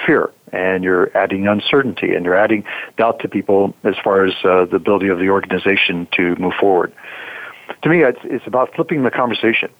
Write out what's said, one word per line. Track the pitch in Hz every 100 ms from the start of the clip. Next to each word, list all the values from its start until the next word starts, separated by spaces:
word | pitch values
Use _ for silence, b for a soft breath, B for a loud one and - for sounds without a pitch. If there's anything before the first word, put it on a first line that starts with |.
fear, | - 127 - - _
and | 92 92 95
you're | 92 90 98 95
adding | 98 95 101
uncertainty, | 104 - 143 127 - 90
and | 90 87
you're | 92
adding | 110 107 - B B -
doubt | 113 113
to | -
people | 104 98 98 98 -
as | 104 95
far | 107 98 95
as, | -
uh, | 95 92 90
the | 95
ability | 95 101 98
of | 87
the | 95
organization | 98 - 92 98 98 - 87 87
to | - 87 87
move | 90 -
forward. | 101 90 85 - B B B B B B B B
To | 147
me, | 175
it's, | 131 -
it's | - 127 -
about | 123 123
flipping | - 160 156
the | 123
conversation. | - 123 110 113 110 -